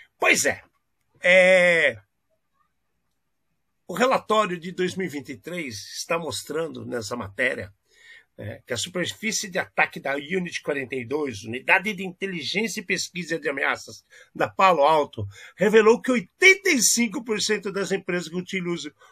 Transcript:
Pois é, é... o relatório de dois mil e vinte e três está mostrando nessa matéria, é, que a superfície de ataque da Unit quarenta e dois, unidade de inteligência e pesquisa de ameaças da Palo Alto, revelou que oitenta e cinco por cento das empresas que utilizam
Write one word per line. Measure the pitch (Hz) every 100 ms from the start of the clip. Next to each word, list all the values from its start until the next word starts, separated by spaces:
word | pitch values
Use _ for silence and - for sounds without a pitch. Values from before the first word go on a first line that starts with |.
| _ _
Pois | 359 214
é, | - - - _ _ _ _ _
é... | - 185 180 185 180 170 147 107 _ _ _ _ _ _ _ _ _ _ _ _ _ _ _ _ _ _ -
o |
relatório | 175 247 202 - 214 208 175
de | 170
dois | 180 180 185
mil | 180
e |
vinte | 143 131
e | 123
três | - 175 147 104 - -
está | - 165
mostrando | 156 - - 147 165 127 113
nessa | 123 104 120
matéria, | 101 101 131 135 95 - _ _ - - _ -
é, | 104 123 -
que |
a | -
superfície | 175 180 165 - 214 208 214
de | 175
ataque | - - 156 -
da | 151
Unit | 139 147 185 175 -
quarenta | - 143 131
e | 135
dois, | 117 147 143 101
unidade | 110 123 147 190 190
de | 190 190
inteligência | - 196 175 127 185 226 214
e | 180
pesquisa | 185 - 175 160 160
de | 151
ameaças | 139 147 120 - 110 _ - - -
da | 147
Palo | - 190 165
Alto, | 143 156 143 - 101 - - -
revelou | 202 220 214 240
que | -
oitenta | 247 180 _ 381 392 381
e | 285
cinco | - - 233 190
por | 233 208
cento | - 208 202
das | 185 196
empresas | 190 190 180 175
que | 175
utilizam | 180 190 175 170 143 - -